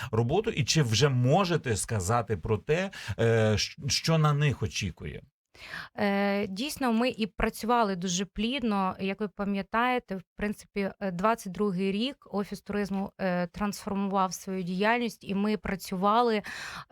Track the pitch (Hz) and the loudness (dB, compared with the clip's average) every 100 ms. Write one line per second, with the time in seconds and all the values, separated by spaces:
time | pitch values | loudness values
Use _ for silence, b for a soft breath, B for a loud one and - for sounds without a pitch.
0 | B 110 117 175 226 - 117 160 123 107 | B 2 2 2 0 0 2 2 4 4
1 | 143 127 123 165 185 170 131 107 - 110 | 4 4 4 4 4 2 0 -2 0 -2
2 | 90 120 113 101 110 107 - 156 196 B | 2 0 0 -2 0 -2 2 0 0 B
3 | B 107 113 113 110 104 - - 143 - | B 0 4 4 4 2 0 -4 -2 -2
4 | - 160 151 143 147 147 107 - 98 - | 2 4 4 4 2 2 -2 -2 -4 -6
5 | 85 65 - _ _ B B B B - | -10 -10 -14 _ _ B B B B -2
6 | 208 202 202 202 202 190 285 - 254 226 | 0 2 0 0 -4 -4 -6 -2 0 2
7 | 254 - 214 - 220 - 214 240 214 190 | 0 0 -4 -2 -4 -2 0 2 2 0
8 | 190 180 202 - 220 277 247 202 190 185 | -2 -2 -4 -4 -4 -2 0 0 0 -2
9 | 190 190 208 - 202 196 185 220 247 247 | -4 -2 -6 -4 -4 -4 -2 0 2 0
10 | - 190 - - 208 214 - 202 196 - | -2 -10 -10 -6 -6 -6 -8 -4 -4 -4
11 | 202 175 208 226 196 175 208 180 196 196 | -4 0 2 0 -2 -2 0 0 0 0
12 | 254 285 - 196 202 202 - 202 202 196 | -2 -6 -6 -6 -4 -8 -6 -4 -2 -2
13 | 196 - 190 180 175 - 208 190 - 196 | -4 -4 -2 0 -2 -2 -4 -4 -4 -2
14 | 196 196 185 180 - 190 175 185 208 240 | 0 2 0 -2 -6 -6 -4 0 2 2
15 | 240 - - 196 208 214 - 196 - 190 | 0 -6 -4 -2 0 0 -2 -6 -4 0
16 | 202 220 240 214 B B B B - | 4 4 4 2 B B B B -4